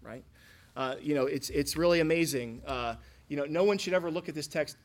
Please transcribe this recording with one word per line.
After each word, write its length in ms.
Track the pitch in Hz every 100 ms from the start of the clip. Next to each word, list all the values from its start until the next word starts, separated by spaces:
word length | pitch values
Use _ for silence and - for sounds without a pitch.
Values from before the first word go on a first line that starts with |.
right? 220 | - 123 - - - - - 127
Uh, 200 | 131 131
you 140 | 151
know, 120 | 147 131
it's, 240 | 147 -
it's 260 | 151 143 156
really 240 | 175 170
amazing. 600 | 156 165 160 135 117 120 -
Uh, 280 | 127 120 113 - - -
you 80 | 143
know, 80 |
no 180 | 143 165
one 160 | 202 196
should 140 | 185
ever 180 | 185 170
look 180 | 170 175
at 60 |
this 120 | 151 143
text, 300 | 160 143 -